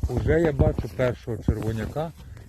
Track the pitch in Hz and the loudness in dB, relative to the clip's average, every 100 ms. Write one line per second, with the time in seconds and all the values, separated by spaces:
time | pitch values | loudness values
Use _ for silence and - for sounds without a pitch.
0 | - 120 110 156 165 139 151 - 123 - | 0 0 2 4 4 4 4 2 -4 0
1 | 127 117 - 107 - 107 107 110 107 143 | 0 -2 -6 -4 0 0 0 -2 -4 -4
2 | 165 - - - | -6 -8 -16 -18